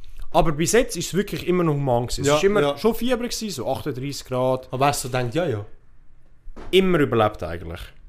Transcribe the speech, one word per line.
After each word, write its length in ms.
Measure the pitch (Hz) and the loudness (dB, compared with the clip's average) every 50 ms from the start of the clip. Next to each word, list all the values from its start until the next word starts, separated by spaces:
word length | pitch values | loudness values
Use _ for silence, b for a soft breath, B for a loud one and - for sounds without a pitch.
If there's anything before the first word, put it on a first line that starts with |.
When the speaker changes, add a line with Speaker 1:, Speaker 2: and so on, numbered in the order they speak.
| b b b b b b | b b b b b b
Speaker 1:
Aber 200 | b 160 185 165 | b 4 4 4
bis 220 | 147 143 170 - - | 4 2 2 2 4
jetzt 220 | 170 - - - | 4 2 2 -2
ist 120 | 175 165 - | -6 -6 -4
es 60 | - | -2
wirklich 320 | 180 - - 175 156 - 175 | -2 -2 -2 -4 -6 0 0
immer 160 | 180 180 170 | 2 2 2
noch 100 | 160 147 | 2 2
human 320 | 139 139 135 120 120 123 | 0 2 2 2 2 2
gewesen. 180 | 117 - - 139 | 0 -2 0 2
Speaker 2:
Ja, 100 | 139 147 | 4 4
Speaker 1:
Es 40 | 151 | 4
ist 60 | 196 | 4
immer 180 | 196 202 - | 4 4 4
Speaker 2:
ja. 160 | 147 143 143 - | 2 2 0 2
Speaker 1:
schon 160 | - 220 226 | 2 0 2
Fieber 240 | - 233 247 254 226 247 226 | 2 0 0 0 0 -2 -4
gewesen, 220 | - - 220 214 | -6 -6 -6 -6
so 180 | 160 - 104 120 | -6 -4 -4 -4
achtunddreißig 600 | 131 113 - 156 127 123 131 143 131 - - - | -4 -4 -4 -6 -6 -6 -6 -8 -8 -8 -8 -6
Grad. 400 | 127 127 127 127 131 127 131 - | -2 0 2 2 0 0 -2 -6
Speaker 2:
Aber 160 | - 127 139 | -2 0 2
hast 180 | 143 143 - - | 2 2 0 -4
du 40 | 127 | -4
gedacht, 240 | 123 123 123 120 113 | -4 -2 -2 -2 -2
ja, 140 | 156 180 160 | -2 -2 -2
ja? 180 | 117 104 101 - - - - - - - - - - - - - - - - - - - - - | -2 -4 -6 -10 -14 -18 -20 -20 -20 -20 -20 -20 -20 -20 -20 -20 -20 -18 -14 -12 -12 -10 -4 2
Speaker 1:
Immer 300 | - 185 190 185 175 156 | 4 4 4 6 4 4
überlebt 420 | 143 117 117 113 107 104 - - | 2 2 2 2 2 2 0 -2
eigentlich. 380 | - 82 85 87 90 85 82 - - - - - - | -10 -8 -8 -8 -10 -10 -12 -12 -14 -16 -18 -16 -12